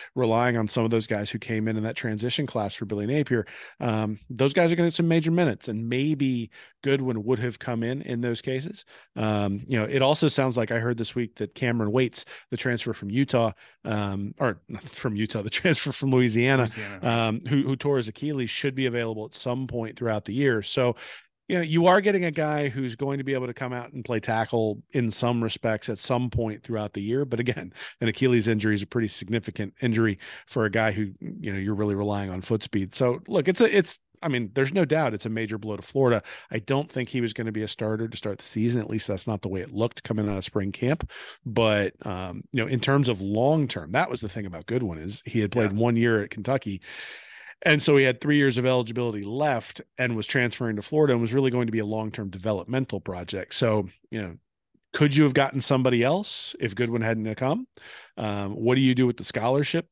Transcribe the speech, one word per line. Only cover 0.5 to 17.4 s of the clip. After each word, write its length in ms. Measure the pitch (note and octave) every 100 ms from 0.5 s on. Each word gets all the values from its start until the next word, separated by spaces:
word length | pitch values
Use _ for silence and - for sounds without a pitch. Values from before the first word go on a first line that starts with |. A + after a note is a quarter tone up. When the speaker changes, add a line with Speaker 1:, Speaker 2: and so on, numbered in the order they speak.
| A#2+
Speaker 1:
on 100 | G#2+
some 180 | - A2+
of 60 |
those 160 | A2+ G#2+
guys 220 | G#2+ G#2
who 100 | A2+
came 280 | - A2 A2
in 100 | A2
in 60 |
that 120 | A2 A2
transition 500 | A#2+ G#2+ A#2+ - C#3
class 280 | A#2 G2+
for 120 | - G#2
Billy 200 | G#2 G#2
Napier. 400 | D3 C#3+ A#2+ G2+ - - -
Um, 400 | B2 A2 A2 G#2+ -
those 240 | A#2+ C3+
guys 180 | D3 E3+
are 40 | E3+
gonna 120 | E3+
get 80 | D#3+
some 120 | E3+
major 240 | E3 D#3+
minutes, 360 | E3+ E3 G2 -
and 220 | A2 A2+
maybe 600 | B2 D3 D3 C3+ B2 A2+ - - _
Goodwin 400 | C#3 C#3 B2+ A2+
would 160 | G#2 B2
have 200 | B2 G#2+
come 240 | - A#2
in 180 | A#2 C3+
in 200 | - A#2+
those 200 | A#2+ A#2
cases. 440 | - C3 D3+ G#3 - - - -
Um, 460 | A2 G#2+ G2+ G2+ A#2+
you 100 | B2
know, 80 | A2
it 160 | C3+
also 260 | C3 D3+ D3+
sounds 300 | - C3 B2
like 140 | A2
I 80 | A#2
heard 180 | A#2 A#2
this 180 | A2+ B2
week 200 | A#2 -
that 200 | G#2 -
Cameron 360 | B2+ A#2 G#2
Waits, 340 | A#2+ C3 - - - -
the 60 | A#2+
transfer 360 | C3 A#2+ -
from 160 | A2 G2+
Utah, 420 | A#2 C#3 B2 A2+ - - _ -
um, 480 | G#2+ G2+ G2 G2+ -
or 220 | C3 E2+ -
not 160 | - -
from 260 | - B2+ G#2
Utah, 260 | A2 A2
the 80 | G#2
<laughs> 120 | -
transfer 300 | F#3+ D3+ D3
from 200 | - C3+
Louisiana, 520 | C3 B2 A2 B2 C3+
Speaker 2:
Louisiana. 360 | A#2 A2+ G2+ G2 A#2+
Speaker 1:
um, 320 | A#2 A2+ A2